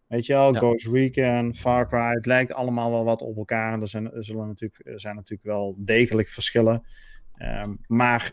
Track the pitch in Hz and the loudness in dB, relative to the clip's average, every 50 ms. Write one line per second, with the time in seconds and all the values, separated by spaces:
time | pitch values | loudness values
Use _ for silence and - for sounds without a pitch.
0 | _ - 117 120 117 - 139 135 139 139 127 113 120 120 117 113 113 113 120 131 | _ -6 -4 -4 0 2 4 6 6 6 6 4 4 2 2 2 -2 0 2 2
1 | 131 131 127 135 131 123 120 120 120 120 120 - - 127 123 123 120 - 123 120 | 2 2 2 2 2 2 2 2 0 -2 -4 -2 0 2 2 2 2 0 0 -2
2 | 117 117 120 117 117 120 127 127 127 120 - 131 127 127 120 117 117 117 117 117 | 0 0 -2 -2 0 2 2 2 2 0 -2 -4 -4 -2 -2 -2 -2 0 0 0
3 | 113 117 113 - - 120 107 107 107 - 120 113 110 113 113 110 107 101 - 107 | 2 0 0 -2 -2 -10 -8 -8 -6 -4 -2 -2 -2 -2 -4 -4 -6 -6 -6 -8
4 | 110 113 - 117 104 107 110 110 110 107 104 - 117 104 _ _ - - 117 101 | -8 -8 -10 -12 -12 -10 -8 -8 -8 -8 -10 -10 -10 -12 _ _ -18 -18 -16 -14
5 | 107 107 104 107 98 - 107 101 - 104 104 101 101 98 95 98 101 98 110 117 | -12 -12 -12 -12 -12 -14 -14 -12 -6 -4 -4 -2 -4 -4 -6 -6 0 2 4 4
6 | 123 117 113 110 104 - - - - - - 117 113 110 117 117 - - - - | 4 4 4 0 0 0 -4 -6 -6 0 2 4 4 4 4 2 -2 -10 -20 -20
7 | - - - - - - - - - 117 113 104 104 104 101 - - - 113 117 | -20 -20 -20 -20 -18 -18 -14 -10 -6 -6 -6 -6 -6 -8 -10 -10 -6 0 2 2
8 | 123 123 120 117 - - | 4 4 2 0 -2 -4